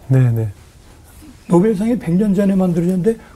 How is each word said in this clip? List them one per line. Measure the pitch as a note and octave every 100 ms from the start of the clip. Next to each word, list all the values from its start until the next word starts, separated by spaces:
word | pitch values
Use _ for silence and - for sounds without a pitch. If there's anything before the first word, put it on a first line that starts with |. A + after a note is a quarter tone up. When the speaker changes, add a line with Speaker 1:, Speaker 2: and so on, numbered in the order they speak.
| -
Speaker 1:
네, | C3 B2+
네. | A2+ G#2+ - - - - - - - - - -
Speaker 2:
노벨상이 | F3 G#3+ G3 A3 A#3+
백 | - F3+
년 | G#3+
전에 | F#3+ G3+ F#3+
만들어졌는데 | F#3 E3+ E3+ F#3 F3+ A3+ -